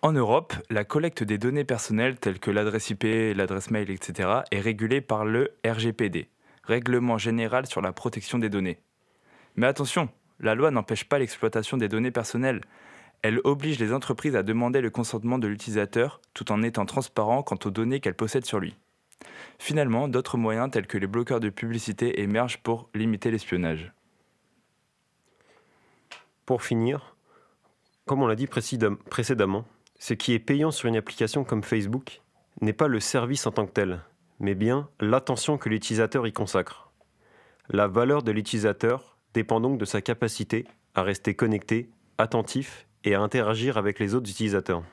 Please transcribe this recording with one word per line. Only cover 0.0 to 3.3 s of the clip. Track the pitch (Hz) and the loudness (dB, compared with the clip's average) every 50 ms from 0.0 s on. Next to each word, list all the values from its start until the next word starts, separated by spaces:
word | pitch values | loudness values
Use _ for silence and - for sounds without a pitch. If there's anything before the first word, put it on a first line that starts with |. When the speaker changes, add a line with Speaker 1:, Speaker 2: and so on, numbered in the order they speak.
| - | 4
Speaker 1:
En | 160 | 4
Europe, | 160 143 123 104 117 147 165 - - - - _ | 4 4 4 6 4 2 2 0 -8 -8 -6 _
la | 117 107 104 | -2 -2 -2
collecte | - - 151 156 170 - - 117 | 0 0 0 0 0 -2 -2 -2
des | 104 107 104 | 0 0 0
données | 107 123 135 147 143 | 0 0 0 0 0
personnelles | 135 127 117 - - 113 107 117 127 131 120 | 0 -2 -2 -2 -2 0 2 2 2 0 0
telles | - 110 92 95 | -2 -2 -2 -2
que | - - | -2 0
l'adresse | 101 104 107 107 104 110 104 - | 2 2 2 2 0 -2 -2 -4
I | 110 | -4
P, | 98 - 110 110 113 113 110 | -2 0 0 2 2 2 2